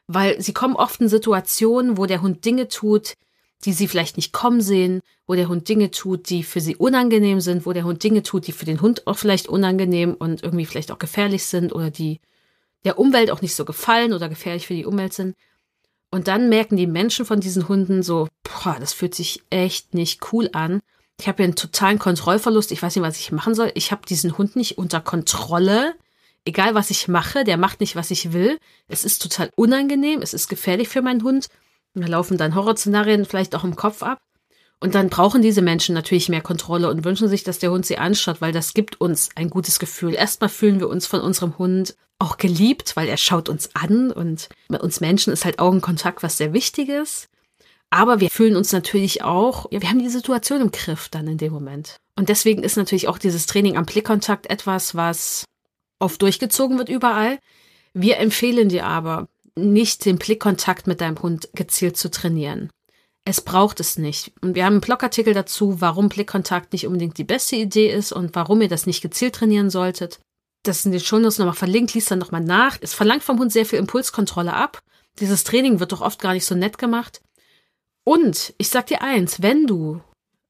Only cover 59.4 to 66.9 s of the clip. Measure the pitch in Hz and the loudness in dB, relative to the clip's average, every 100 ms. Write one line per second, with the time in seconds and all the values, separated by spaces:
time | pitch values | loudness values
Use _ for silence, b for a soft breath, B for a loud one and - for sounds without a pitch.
59.4 | _ - 202 208 226 - - 180 - 214 | _ -2 4 4 4 2 0 0 0 0
60.4 | 208 190 - 185 - 175 165 160 170 165 | 0 0 -2 -2 -2 -2 -4 -4 -4 -4
61.4 | - - 175 - 180 165 175 - 170 160 | -6 -10 -6 -2 -2 -2 -6 -4 -2 -2
62.4 | 147 - 156 - _ _ _ _ - 185 | -2 -6 -10 -14 _ _ _ _ -6 -4
63.4 | - 180 208 - 160 - 151 147 - - | 0 4 4 2 -4 -4 -4 -6 -10 -6
64.4 | 180 180 185 208 - 254 247 - 220 202 | -2 0 4 4 2 0 0 2 2 2
65.4 | 190 - 202 185 175 165 202 202 208 196 | 0 -2 0 2 0 2 2 2 -2 -4
66.4 | 180 180 - 180 - | -2 -4 -4 -6 -4